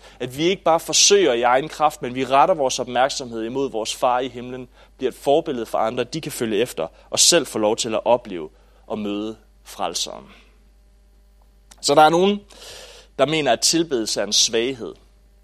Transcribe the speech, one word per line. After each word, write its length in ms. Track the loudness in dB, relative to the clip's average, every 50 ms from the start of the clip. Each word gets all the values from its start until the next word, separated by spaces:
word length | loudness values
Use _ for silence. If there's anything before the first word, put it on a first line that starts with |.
| -20 -20 -14 -12
at 180 | -12 -8 -4 -2
vi 60 | 0
ikke 180 | 0 0 0
bare 180 | 0 0 0 0
forsøger 520 | 0 -2 0 2 4 4 6 6 4 4
i 100 | 2 2
egen 260 | 4 4 4 2 0 -2
kraft, 340 | -2 0 0 0 0 -2
men 120 | -10 -8 -6
vi 100 | -4 -2
retter 300 | 2 4 6 6 6 4
vores 240 | 2 0 -2 -2 -4
opmærksomhed 640 | -6 -2 0 0 0 0 0 -4 -10 -10 -8 -8
imod 280 | -6 -6 -4 -4 -4 -4
vores 240 | -4 -6 -6 -6 -4
far 240 | 0 0 0 2 0
i 100 | -2 -6
himlen, 400 | -8 -12 -12 -12 -12 -14 -14 -16 _ -20 -20 -20 _
bliver 140 | -4 -4 -4
et 60 | -4
forbillede 500 | -2 0 2 2 2 2 -2 -4 -6 -6
for 120 | -4 -2 -2
andre, 260 | -2 -2 -2 -4 -4
de 160 | -4 -6 -8
kan 120 | -8 -8
følge 240 | -6 -4 -4 -2 0
efter, 300 | 0 0 -2 -2 -6 -8 -8 -10 -14 -14 -6
og 80 | 0 2
selv 280 | 4 4 4 4 2
få 120 | 0 -2 -2
lov 180 | 0 0 0
til 180 | -2 -4 -4 -4
at 60 | -2 2
opleve 440 | 2 2 2 0 -4 -10 -10 -10 -12 _ _ _ _ _ _ _
og 120 | -10 -8 -6
møde 380 | -6 -4 -4 -4 -6 -8 -10 -12 _ _ _ _ _
frelseren. 600 | -18 -10 -8 -6 -6 -4 -6 -8 -8 -10 -14 -18 -20 -20 -20 -20 _ _ _ _ _ _ _ _ _ _ _ _ _ _ _ _ _ _ _ _ _ _ _ _ -20 -14 _
Så 140 | 0 2 6
der 80 | 8
er 60 | 8 8
nogen, 320 | 6 4 4 2 0 -2 -6 -14 -20 -20 -20 -20 -20 -20 -20 -20 -20 -20 -20 _ _ -2
der 80 | 0
mener, 260 | 0 0 0 2 2
at 80 | 2 2
tilbedelse 600 | 2 0 2 0 0 0 -2 -4 -2 -2 -4 -4
er 40 | -4
en 80 | -2
svaghed, 640 | 0 0 0 2 0 0 -2 -2 -4 -6 -10 -12 -14 -16 -20 _ _ _ _ _ _ _